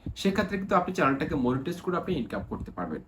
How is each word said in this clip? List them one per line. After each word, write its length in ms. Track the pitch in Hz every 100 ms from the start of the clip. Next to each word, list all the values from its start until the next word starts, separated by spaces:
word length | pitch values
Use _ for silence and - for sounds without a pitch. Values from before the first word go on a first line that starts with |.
| - -
সেক্ষেত্রে 340 | 196 202 196 196
কিন্তু 120 | 196 185
আপনি 120 | 180 185
চ্যানেলটাকে 380 | 139 139 156 151 123
মনিটাইজ 320 | 131 170 175 185
করে 100 | 175
আপনি 100 | - 151
ইনকাম 200 | 110 101 -
করতে 180 | - - -
পারবেন। 240 | 82 73